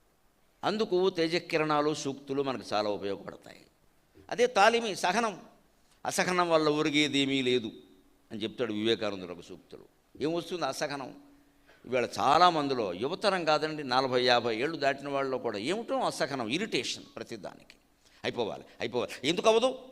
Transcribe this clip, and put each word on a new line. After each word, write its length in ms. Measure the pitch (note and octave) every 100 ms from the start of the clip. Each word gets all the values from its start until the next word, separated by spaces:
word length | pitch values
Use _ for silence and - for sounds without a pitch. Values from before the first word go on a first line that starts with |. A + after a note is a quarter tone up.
| _ _ _ _ _ _
అందుకు 460 | D3+ G#3 A3 F3+ F#3
తేజకిరణాలు, 840 | F#3 E3 E3+ - E3 D#3 D3 D3+
సూక్తులు 480 | D3+ C#3 C#3 - C#3
మనకు 200 | C3+ A#2 G2
చాలా 180 | G#2 G#2+
ఉపయోగపడతాయి. 760 | G2 G2+ F#2+ F2 D#2+ - - - _ _ _ _ - -
అదే 160 | F3 B3
తాలిమి, 500 | G#3 G#3+ A#3 A#3 D#3+
సహనం. 460 | F3+ G3+ A3+ E3 - - _ _ _ _ -
"అసహనం 440 | G3 F3 F3+ F3
వల్ల 180 | D#3+ D3+
ఒరిగేదేమీ 760 | D3+ D#3 C#3+ D3+ C3+ C3+ C#3
లేదు" 280 | B2+ B2 A2 - - - _ _ _
అని 100 | A2
చెప్తాడు 300 | G#2+ A2 A2+
వివేకానందుడు 600 | G#2+ A2 G#2+ G#2 G2 F2
ఒక 80 | E2+
సూక్తులు. 440 | E2 E2+ - - - _ _ -
ఏం 120 | C#3+
వస్తుంది 340 | E3+ E3 F3+ C3+
అసహనం? 560 | C3 D3+ C#3+ B2 - - - _ _ _ -
ఇవాళ 240 | - B2 A#2 -
చాలామందిలో 760 | A#2+ D#3 F3+ D#3+ C#3 B2+ G2+
యువతరం 500 | F2+ C3 F#3 G#3 F#3
కాదండి, 400 | D#3 D3+ D#3 D3+
నలభై 400 | C3+ B2+ C3+ B2+
యాభై 320 | B2 A#2+ A#2 A2
ఏళ్ళు 200 | D3 D#3
దాటిన 320 | C#3 C#3 C#3+
వాళ్ళలో 300 | C#3 C3+ B2+
కూడా 200 | B2 G#2
ఏమిటో 360 | B2 G#3 G#3+
అసహనం, 540 | C4+ F3+ - D3+ C3+ G#2+
ఇరిటేషన్ 560 | D#3 A3 D3 G#2+ G2+ - A2+
ప్రతిదానికి. 580 | A2+ A2+ D#2 - - - _ _ _ -
అయిపోవాలి, 400 | A2+ A#2 G2+ C2+ - -
అయిపోవాలి, 480 | A#2 A#2+ G2+ - C#3
ఎందుకు 200 | F#3+ A3
అవ్వదు? 300 | A3 B3+ B3+ -